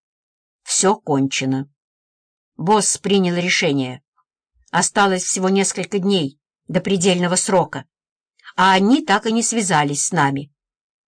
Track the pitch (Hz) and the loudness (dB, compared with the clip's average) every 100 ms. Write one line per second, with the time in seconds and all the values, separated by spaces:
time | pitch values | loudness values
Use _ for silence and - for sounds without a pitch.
0 | _ _ _ _ _ _ - - 185 214 | _ _ _ _ _ _ -6 0 0 0
1 | - 139 135 - 135 135 139 _ _ _ | -2 0 0 -2 -2 -4 -6 _ _ _
2 | _ _ _ _ _ - 165 214 202 - | _ _ _ _ _ -6 0 2 2 -4
3 | 185 196 180 175 175 - 175 139 127 127 | 0 0 2 -2 -2 0 0 0 -4 -8
4 | _ _ _ _ _ _ _ 170 170 214 | _ _ _ _ _ _ _ -2 -2 2
5 | 202 185 - 208 185 196 185 - 180 202 | 2 0 -2 -2 0 2 0 -4 -6 -2
6 | 190 190 139 - _ _ - 165 185 196 | 0 0 -2 -8 _ _ -6 -4 -2 0
7 | 190 175 175 180 - 190 156 139 - _ | 2 2 0 -2 2 0 0 -6 -14 _
8 | _ _ _ _ - - 185 190 202 285 | _ _ _ _ -12 0 2 4 4 2
9 | 311 202 220 226 226 226 180 156 147 143 | 2 -2 0 -2 -2 -2 0 0 0 -2
10 | - 160 139 139 143 _ _ _ _ _ | -2 0 0 0 -8 _ _ _ _ _